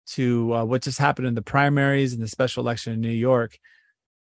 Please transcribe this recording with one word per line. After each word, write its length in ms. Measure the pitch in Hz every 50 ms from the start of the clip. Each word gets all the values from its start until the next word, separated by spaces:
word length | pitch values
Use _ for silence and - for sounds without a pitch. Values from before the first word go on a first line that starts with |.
| _ -
to, 460 | - - 131 123 120 117 117 113 117
uh, 100 | 117 113
what 160 | 113 127 127
just 180 | - 139 131 -
happened 280 | 143 143 - - 127 127
in 80 | 117
the 60 | 110
primaries 720 | 104 - - 139 143 143 143 143 139 139 139 139 139 127 123
and 80 | 117
the 60 | 113 107
special 360 | - - 127 120 - 127 120
election 300 | 120 120 110 - 120 113
in 80 | 110
New 80 | 113 117
York. 500 | 117 113 117 127 131 120 117 110 - _ _ - _ _ _ _ _ _ _ _ _ _ _ _ _